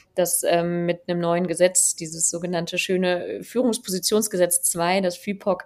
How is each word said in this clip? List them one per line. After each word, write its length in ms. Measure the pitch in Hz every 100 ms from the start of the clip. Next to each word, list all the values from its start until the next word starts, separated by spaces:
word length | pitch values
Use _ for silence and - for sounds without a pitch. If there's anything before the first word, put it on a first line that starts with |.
| _
dass, 280 | - 175 - -
ähm, 400 | 170 175 175 170
mit 220 | 175 -
einem 100 | 175
neuen 300 | 170 170 180
Gesetz, 480 | 170 180 185 - -
dieses 340 | 160 165 -
sogenannte 480 | 170 175 170 170 180
schöne 640 | - 185 180 175 - 202
Führungspositionsgesetz 1200 | - 233 247 220 - 185 - 214 214 180 175 -
zwei, 380 | - 170 175 190
das 160 | 185 175
fipoc, 480 | 208 196 202 185